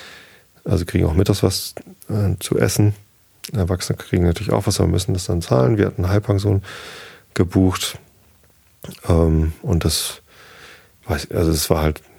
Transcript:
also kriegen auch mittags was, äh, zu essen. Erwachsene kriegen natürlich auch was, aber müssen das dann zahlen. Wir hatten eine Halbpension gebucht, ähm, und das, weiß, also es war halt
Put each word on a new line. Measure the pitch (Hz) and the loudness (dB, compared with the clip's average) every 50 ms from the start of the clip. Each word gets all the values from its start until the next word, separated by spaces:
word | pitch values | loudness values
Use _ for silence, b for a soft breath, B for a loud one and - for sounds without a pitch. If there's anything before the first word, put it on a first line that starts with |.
| B B B B B B B B B B _ _ _ | B B B B B B B B B B _ _ _
also | - - 85 87 | -2 -2 -2 0
kriegen | - - 90 90 | 0 0 0 2
auch | 87 78 | 2 2
mittags | 87 98 98 104 - | 2 2 2 2 2
was, | - 98 98 - - - - - - - 95 - - - | 0 0 0 -2 -6 -10 -12 -16 -18 -20 -20 -18 -8 -4
äh, | 107 104 104 95 92 - | -2 0 0 0 0 -2
zu | - - - - | -2 -2 0 2
essen. | - 113 - - 107 104 101 - - _ _ _ _ _ _ _ - - | 2 2 2 4 2 2 2 -2 -8 _ _ _ _ _ _ _ -14 -6
Erwachsene | - 104 92 85 92 87 - - 113 | -4 -2 -2 0 -2 -4 -4 -6 -6
kriegen | - - - - 92 87 | -8 -6 -2 0 2 2
natürlich | 87 85 - - 101 | 2 2 0 0 0
auch | 107 110 107 | 0 0 2
was, | - 98 - | 0 0 0
aber | 98 90 | 0 2
müssen | 87 92 - - 95 | 0 0 0 -2 -2
das | 92 - | -2 -2
dann | - 87 85 | -2 -2 -4
zahlen. | 82 - 117 127 127 127 117 | 0 0 2 2 4 4 4
Wir | 101 98 | 2 2
hatten | 98 95 - 90 | 0 0 -2 0
eine | 92 | 2
Halbpension | 95 101 104 - 101 98 101 101 101 98 95 B B B B B B B B B B B B B _ | 2 0 2 2 0 0 2 2 0 0 -2 B B B B B B B B B B B B B _
gebucht, | - 92 85 - 95 95 92 90 - - - - - - _ _ _ _ _ _ _ _ _ _ _ _ _ _ _ - - - - - - | -2 -2 2 4 4 4 4 2 0 -6 -8 -10 -12 -18 _ _ _ _ _ _ _ _ _ _ _ _ _ _ _ -18 -18 -18 -8 -2 2
ähm, | 90 82 82 82 80 78 80 80 80 - | 4 4 4 4 4 2 2 0 -2 -4
und | - 139 92 82 - | -2 0 0 0 2
das, | 82 80 - - - - - B B B B B B B B B B B B B B B _ _ | 0 -2 -2 -4 -6 -10 -14 B B B B B B B B B B B B B B B _ _
weiß, | - - 73 - - | -6 -6 -6 -6 -4
also | - - 76 80 | -2 0 0 2
es | 80 76 - - | 0 0 0 0
war | 82 80 | 0 2
halt | 78 78 78 - - _ - | 2 0 0 -2 -8 _ -20